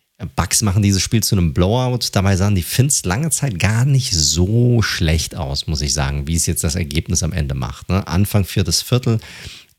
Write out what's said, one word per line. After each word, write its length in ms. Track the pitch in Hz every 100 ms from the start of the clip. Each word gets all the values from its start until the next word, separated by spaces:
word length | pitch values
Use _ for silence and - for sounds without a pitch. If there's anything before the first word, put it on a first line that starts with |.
| _ - 85 -
Bucks 260 | 82 -
machen 180 | 107 95
dieses 200 | 101 95
Spiel 200 | - 113
zu 140 | - 101
einem 180 | 85
Blowout. 560 | 67 90 120 127 123 -
Dabei 220 | 104 98 92
sahen 200 | 101 95
die 80 |
Finns 400 | - - 135 - 92
lange 240 | 104 160
Zeit 300 | - 139 85
gar 260 | 101 113 139
nicht 260 | 135 -
so 680 | 80 76 85 90 117 123 117
schlecht 540 | 101 - 80 80 - -
aus, 320 | - 69 -
muss 140 | 76
ich 120 | 71
sagen, 340 | 76 69 71 71
wie 80 | 82
es 100 | -
jetzt 180 | 80
das 120 | - 90
Ergebnis 480 | 85 - - 85
am 100 | 82
Ende 200 | 82 69 67
macht, 340 | 64 - -
ne? 180 | 92 -
Anfang 380 | 82 107 104 92
viertes 360 | - 82 -
Viertel 380 | - 123 120 113 - - - - -